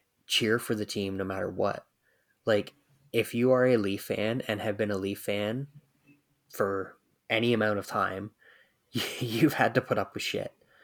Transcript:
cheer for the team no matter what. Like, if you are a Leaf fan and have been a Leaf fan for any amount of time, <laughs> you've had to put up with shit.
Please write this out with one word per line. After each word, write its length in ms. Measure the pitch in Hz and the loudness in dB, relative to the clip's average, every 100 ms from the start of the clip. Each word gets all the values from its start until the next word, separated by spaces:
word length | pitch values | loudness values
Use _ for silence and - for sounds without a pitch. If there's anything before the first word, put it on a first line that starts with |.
| _ _ - | _ _ -2
cheer 320 | - 110 120 | 0 2 2
for 160 | - | 0
the 120 | 107 104 | -4 -2
team 300 | 107 98 95 | -4 -4 -2
no 80 | |
matter 260 | 95 95 92 | -4 -4 -4
what. 360 | 92 101 - - _ _ _ _ _ - | 0 0 -2 -10 _ _ _ _ _ 2
Like, 260 | 104 101 _ _ _ _ | 2 0 _ _ _ _
if 220 | 113 107 | -2 0
you 180 | 120 123 | 2 4
are 140 | 127 127 | 6 6
a 100 | 120 | 4
Leaf 280 | 98 98 | 2 -2
fan 380 | - 104 107 127 - | -4 -2 -2 -2 -2
and 140 | 107 | -4
have 160 | 113 104 | -2 -2
been 140 | 104 | -2
a 60 | 98 | -2
Leaf 240 | 98 98 | -2 -4
fan 460 | - 104 104 123 143 - _ _ _ _ _ _ _ | -4 -2 -2 -4 -8 -14 _ _ _ _ _ _ _
for 460 | - 101 98 92 - _ _ - | -4 -2 -2 -6 -12 _ _ -4
any 240 | 113 120 | 0 2
amount 260 | 113 107 101 | 2 2 0
of 80 | - | -2
time, 440 | 110 95 95 104 _ - - _ | -2 -2 -4 -10 _ -20 -20 _
<laughs> 500 | _ _ - - - | _ _ -6 -6 -6
you've 340 | 120 113 147 | -4 2 2
had 200 | - 110 | 4 2
to 60 | 123 | 2
put 160 | - 107 | 0 -2
up 160 | 98 | -2
with 80 | 101 | -6
shit. 300 | - - - _ _ _ | -6 -6 -6 _ _ _